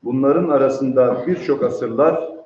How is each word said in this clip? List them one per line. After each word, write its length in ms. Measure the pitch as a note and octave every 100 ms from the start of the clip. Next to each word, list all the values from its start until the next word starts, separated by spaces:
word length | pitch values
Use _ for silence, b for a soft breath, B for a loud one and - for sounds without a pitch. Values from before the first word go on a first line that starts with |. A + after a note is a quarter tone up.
bunların 460 | A#2 C3 C#3 D#3 E3+
arasında 760 | C#3+ C3 - C3+ C3 B2 - -
birçok 360 | F3+ - C#3
asırlar 720 | B2 - A#2+ A2+ D3+ E3 - -